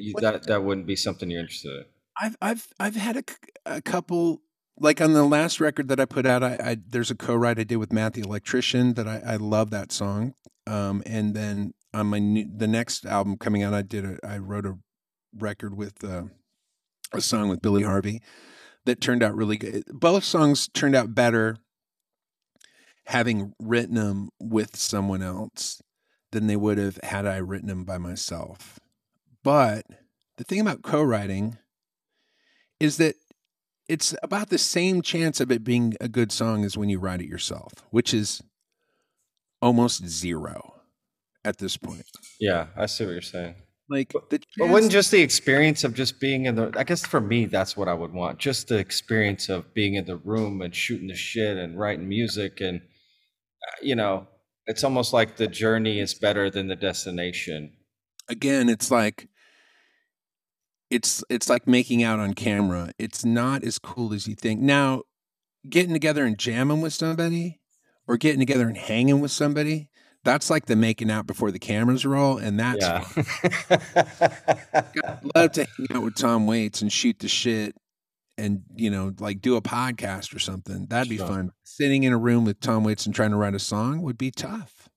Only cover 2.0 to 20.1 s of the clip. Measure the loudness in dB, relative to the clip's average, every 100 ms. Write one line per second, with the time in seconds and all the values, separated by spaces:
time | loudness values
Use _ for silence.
2 | _ -8 -8 -4 -4 -4 -8 -6 -4 -2
3 | -4 -4 -8 -16 -20 -16 -10 -8 -4 -4
4 | -2 0 0 0 _ _ _ 2 2 4
5 | 6 6 6 4 2 0 0 0 0 0
6 | 0 2 2 4 2 -2 -4 -6 -4 -4
7 | -4 -4 0 2 2 0 -2 -2 0 0
8 | 0 -4 -8 -8 -2 0 2 2 2 0
9 | -4 -6 -4 -4 0 2 2 -2 -6 -6
10 | -4 -2 -4 -6 _ _ -8 -4 -2 -4
11 | -4 -2 -2 -2 -4 -4 -6 -10 _ -4
12 | 0 2 2 2 -2 -2 0 0 -2 -8
13 | -2 -2 0 -4 -2 0 0 -2 -4 -6
14 | -8 -10 -10 -10 -8 -8 -8 -10 _ _
15 | _ _ _ -8 -8 -8 -10 -10 -12 -12
16 | -10 -10 -10 -18 _ _ _ _ _ _
17 | -12 -6 -2 0 0 0 2 2 2 0
18 | -2 -8 -12 -20 -20 -20 -20 _ -2 0
19 | 0 4 2 2 0 -2 -4 -6 -8 2
20 | 4